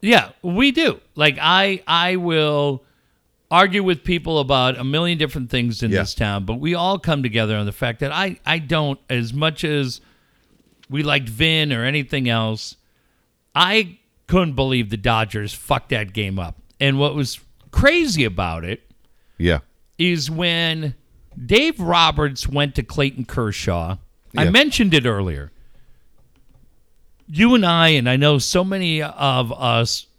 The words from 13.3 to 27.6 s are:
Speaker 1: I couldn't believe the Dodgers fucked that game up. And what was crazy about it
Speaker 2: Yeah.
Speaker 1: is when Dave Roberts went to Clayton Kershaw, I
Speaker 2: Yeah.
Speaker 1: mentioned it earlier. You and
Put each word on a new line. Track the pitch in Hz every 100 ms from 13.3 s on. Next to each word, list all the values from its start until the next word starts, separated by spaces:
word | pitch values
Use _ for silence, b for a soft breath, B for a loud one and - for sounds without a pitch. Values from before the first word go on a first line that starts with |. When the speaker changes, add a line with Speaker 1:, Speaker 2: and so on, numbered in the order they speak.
| _ _ -
Speaker 1:
I | 180 214 190 - _ _ _
couldn't | 180 175
believe | 131 135 127 107
the | 110
Dodgers | 101 113 110 110 104
fucked | - - 131 -
that | 120 104
game | 101 101 95
up. | 85 76 - _
And | 139 135
what | 143
was | 143 131 - - _ -
crazy | - 277 339 320 165
about | 117 90 90 82
it | 82 104 _ _ _ _ _ -
Speaker 2:
Yeah. | 85 78 - _ _ _
Speaker 1:
is | 175 175 135
when | 160 175 165 165 160 151 - _ _ - - 123
Dave | 214 311 311
Roberts | 170 175 165 147 151 131 -
went | 139 143 135
to |
Clayton | 120 - 139 135 123
Kershaw, | - 113 98 - 87 82 92 - _ - -
I | 160
Speaker 2:
Yeah. |
Speaker 1:
mentioned | 214 294 - 214 160
it | 123
earlier. | 104 95 73 71 - - - - - _ _ _ _ _ _ - _ _ _ _ _ -
You | 151 226
and | 247